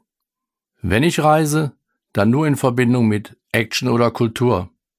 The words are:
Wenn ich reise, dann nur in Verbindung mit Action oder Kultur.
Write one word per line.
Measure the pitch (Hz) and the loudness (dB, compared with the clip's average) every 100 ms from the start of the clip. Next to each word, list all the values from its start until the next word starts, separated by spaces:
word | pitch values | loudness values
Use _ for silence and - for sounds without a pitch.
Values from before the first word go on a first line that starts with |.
| _ _ _ _ _ _ _ _ | _ _ _ _ _ _ _ _
Wenn | 92 110 | -2 2
ich | 165 160 | 2 2
reise, | 151 156 151 151 147 _ _ _ _ | 2 2 2 -2 -4 _ _ _ _
dann | 104 104 | 0 2
nur | 139 156 | 2 0
in | 135 | 0
Verbindung | 131 120 123 127 110 | 0 0 0 2 0
mit | 104 - - - | -2 -6 -20 -6
Action | 117 110 - 123 | -4 -2 -4 -2
oder | 117 117 | 0 0
Kultur. | 117 117 - 123 95 90 _ _ | 0 -2 0 0 0 -4 _ _